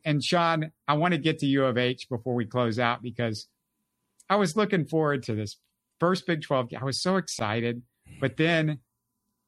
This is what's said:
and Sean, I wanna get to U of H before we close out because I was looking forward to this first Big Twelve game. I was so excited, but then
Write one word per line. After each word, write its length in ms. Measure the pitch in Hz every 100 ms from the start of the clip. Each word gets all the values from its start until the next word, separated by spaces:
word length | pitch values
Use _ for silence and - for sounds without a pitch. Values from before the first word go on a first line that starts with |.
and 200 | 160 147
Sean, 500 | 127 175 170 165 156 - -
I 60 | 147
wanna 220 | 175 170
get 220 | 156 156
to 80 | 143
U 160 | 135
of 140 | 135 120
H 300 | 123 127 -
before 260 | 120 127 123
we 100 | 107
close 320 | 123 120 110
out 240 | 120 120
because 460 | 113 113 120 107 - _ _ _ _ _ _ _ -
I 60 | 202
was 200 | 190 180
looking 300 | 208 196 151
forward 380 | 160 151 143
to 120 | - 107
this 220 | 104 - _ _ _ -
first 280 | 170 180 -
Big 140 | 165
Twelve 280 | - 135 120
game. 100 | 127
I 40 | 135
was 160 | 127
so 140 | 180 190
excited, 640 | 180 - 110 113 117 120 - _ - -
but 180 | 135 -
then 420 | 160 170 156 151 _ _ _ _ _ _